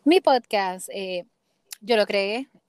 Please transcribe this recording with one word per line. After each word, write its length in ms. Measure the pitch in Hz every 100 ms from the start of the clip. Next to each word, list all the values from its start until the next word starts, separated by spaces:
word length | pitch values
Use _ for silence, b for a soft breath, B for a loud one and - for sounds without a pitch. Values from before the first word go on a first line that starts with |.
mi 160 | 277 349
podcast, 680 | - 254 - 208 190 185 -
eh, 320 | 202 190 180 175 _ _ _ - -
yo 160 | 202 226
lo 100 | 202
creé 420 | 202 196 226 269 _